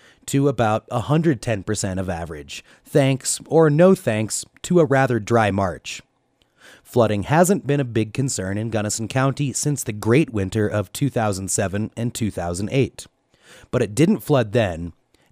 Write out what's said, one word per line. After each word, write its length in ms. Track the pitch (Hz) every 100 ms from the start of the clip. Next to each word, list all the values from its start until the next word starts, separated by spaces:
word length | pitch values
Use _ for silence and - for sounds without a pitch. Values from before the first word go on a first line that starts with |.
| _ _ -
to 220 | 139 139
about 360 | 127 110 110 -
a 100 | 117
hundred 400 | 101 156 165 123
ten 220 | - 104
percent 360 | 92 104 101 92
of 120 | 92
average, 520 | 85 85 76 71 - - _
thanks 560 | - 151 135 131 - - -
or 240 | 156 160
no 240 | 147 185
thanks 500 | 190 - 107 110 - - _
to 160 | - 175
a 60 |
rather 340 | 139 135 131 117
dry 320 | 101 117 104
March. 520 | 98 95 76 - - - _ _ _ _ _ - -
Flooding 420 | - 123 107 104
hasn't 420 | 92 156 180 202 131
been 140 | 143
a 40 |
big 280 | 123 113 110
concern 460 | - 131 - 95 101
in 120 | 113
Gunnison 380 | 107 104 - 110
County 440 | 131 135 131 143
since 300 | - 147 143
the 100 | -
Great 380 | 107 107 131 165
Winter 380 | 107 95 110 104
of 240 | 104 98
two 180 | - 139
thousand 400 | 120 107 95 95
seven 400 | - 98 101 110 -
and 180 | 117
two 160 | - 104
thousand 400 | 92 87 87 101
eight. 340 | 135 113 - - _ _ _ _ - _
But 120 | 127
it 120 | 110
didn't 260 | 104 170 165
flood 320 | - 139 110
then, 400 | 120 101 82 85 - _ _ _